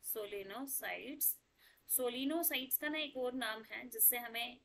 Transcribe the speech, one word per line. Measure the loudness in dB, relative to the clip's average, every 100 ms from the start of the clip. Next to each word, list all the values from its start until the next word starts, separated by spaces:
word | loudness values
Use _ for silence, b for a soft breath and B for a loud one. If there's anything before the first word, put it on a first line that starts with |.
solenocytes। | -6 -6 -4 -6 -6 -6 -4 -4 -2 -6 -6 0 0 0 _ _ B B -2
solenocytes | 0 2 2 2 2 2 0 0 -2
का | 0
ना | 0
एक | -2 -2
और | -2 -2
नाम | -2 -4
है | -6 -10 -8
जिससे | 6 6 6
हमें | -2 -4 -6 -8